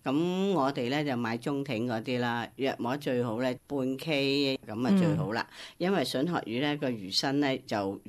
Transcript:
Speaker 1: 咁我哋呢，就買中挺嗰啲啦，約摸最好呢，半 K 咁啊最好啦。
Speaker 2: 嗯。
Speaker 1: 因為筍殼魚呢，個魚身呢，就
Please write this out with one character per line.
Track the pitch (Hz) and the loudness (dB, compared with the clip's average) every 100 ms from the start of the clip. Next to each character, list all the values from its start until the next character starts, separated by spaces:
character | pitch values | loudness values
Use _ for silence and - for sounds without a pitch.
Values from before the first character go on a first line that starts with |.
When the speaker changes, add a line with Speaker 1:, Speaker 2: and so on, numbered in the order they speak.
Speaker 1:
咁 | 135 143 175 185 196 | 2 2 2 2 2
我 | 175 135 | 4 2
哋 | 139 120 | 2 0
呢， | 143 | 0
就 | 147 123 | 0 0
買 | 117 117 | 0 -2
中 | 156 139 | -2 -2
挺 | 139 110 123 | -2 -2 0
嗰 | 113 | -2
啲 | 117 123 | -2 0
啦， | 120 120 113 - | 0 0 -4 -2
約 | 131 120 | -2 0
摸 | 117 143 | -2 -2
最 | 147 123 | 0 0
好 | 120 110 | 0 0
呢， | 131 127 - | -2 -4 -6
半 | 139 131 135 | -2 -2 -2
K | 160 143 139 139 139 135 - | -2 0 2 2 2 0 -4
咁 | 107 127 | -2 4
啊 | 196 | 4
最 | 170 151 | 4 2
好 | 95 | 0
啦。 | 113 - | -2 -4
Speaker 2:
嗯。 | - - - | -10 -18 -4
Speaker 1:
因 | 175 | 0
為 | 190 | 2
筍 | 127 131 165 | 0 0 0
殼 | 165 | -2
魚 | - 117 | -2 -2
呢， | 147 147 | 0 0
個 | 139 | -2
魚 | 113 92 - | -4 -4 -2
身 | 143 139 | 0 2
呢， | 143 135 - | 2 0 -2
就 | 110 98 101 | -2 -2 -4